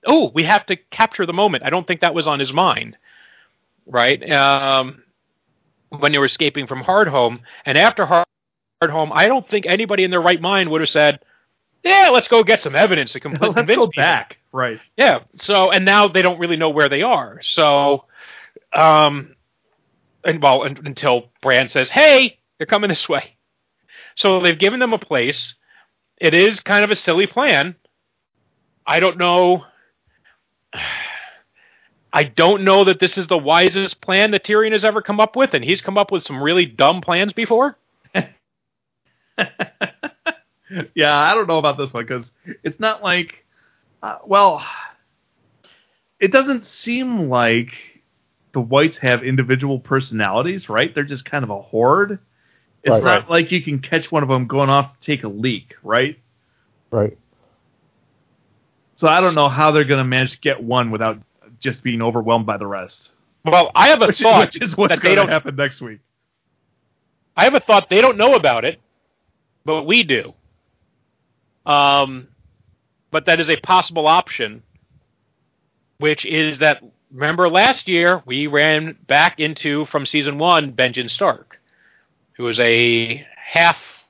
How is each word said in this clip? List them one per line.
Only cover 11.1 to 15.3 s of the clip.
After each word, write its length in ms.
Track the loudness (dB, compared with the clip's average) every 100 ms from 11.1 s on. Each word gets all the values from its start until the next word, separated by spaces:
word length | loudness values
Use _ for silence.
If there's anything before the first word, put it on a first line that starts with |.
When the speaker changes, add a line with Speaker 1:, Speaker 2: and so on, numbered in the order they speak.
| 0 _ _ _ _ _ _
Speaker 1:
"Yeah, 240 | 2 6 6
let's 140 | 4 4
go 160 | 2
get 200 | 4 0
some 120 | 0
evidence 380 | 0 2 2 -2
to 80 | -6
Speaker 2:
<laughs> 0 |
Speaker 1:
compl- 200 | -10 -4
Speaker 2:
Let's 140 | -2
Speaker 1:
convince 220 | 0 0 0
Speaker 2:
go 80 | 0
Speaker 1:
people." 160 | 0
Speaker 2:
back. 360 | 0 0 -4 -18 _
Right. 300 | -6 -6 -8 _ 0
Speaker 1:
Yeah. 240 | 2 2 -4